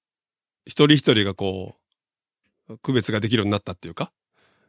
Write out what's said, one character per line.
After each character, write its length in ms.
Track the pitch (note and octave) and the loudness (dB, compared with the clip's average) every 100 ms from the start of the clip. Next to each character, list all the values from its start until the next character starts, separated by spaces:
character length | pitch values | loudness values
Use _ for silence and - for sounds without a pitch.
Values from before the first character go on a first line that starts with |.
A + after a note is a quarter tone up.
| _ _ _ _ _ _ - | _ _ _ _ _ _ -8
一 200 | - D3 | 2 6
人 100 | D3+ | 6
一 20 | - | 4
人 120 | A2 | 2
が 100 | G2+ | 0
こ 420 | F#2 G2 F#2+ F#2+ - _ _ _ _ _ _ _ _ - | -4 -6 -6 -10 -18 _ _ _ _ _ _ _ _ -20
う、 100 | A2 | -10
区 160 | - | -2
別 180 | B2+ - | -2 0
が 80 | G#2+ | -2
で 80 | G#2+ | 0
き 40 | |
る 60 | A#2 | 0
よ 40 | |
う 20 | G2+ | 0
に 60 | |
な 60 | G#2 | -2
っ 40 | |
た 100 | - | -4
っ 40 | F2 | -14
て 100 | E2 | -14
い 20 | |
う 40 | |
か。 160 | - - _ _ _ _ _ | -12 -12 _ _ _ _ _